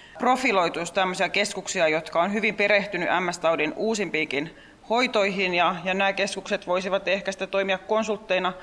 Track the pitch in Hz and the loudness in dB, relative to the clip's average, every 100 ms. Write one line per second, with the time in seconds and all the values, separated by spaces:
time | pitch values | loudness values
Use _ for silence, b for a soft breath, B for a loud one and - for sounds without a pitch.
0 | B - 247 254 262 196 165 156 170 - | B -2 2 2 4 2 2 0 -2 0
1 | 185 180 175 196 202 - - 190 160 156 | 0 0 0 0 -2 -4 -6 0 2 2
2 | 160 165 180 208 214 202 202 208 190 175 | 0 0 2 2 0 2 4 4 2 -2
3 | 175 170 180 170 160 160 151 - 214 220 | 0 0 0 0 0 2 0 -2 -2 -2
4 | 175 156 156 131 165 B B B - 226 | -2 -2 -2 -2 -6 B B B -2 0
5 | 254 233 196 196 185 175 170 180 180 185 | 2 2 2 0 0 2 2 2 -2 0
6 | 196 196 196 - - 196 - 180 185 190 | 0 2 -2 -4 -4 -4 0 -2 0 -2
7 | 185 196 190 190 190 196 196 185 - 220 | 0 -2 -2 -6 -4 -2 0 -2 0 0
8 | 220 202 - 185 180 180 | 0 -4 -2 0 0 -4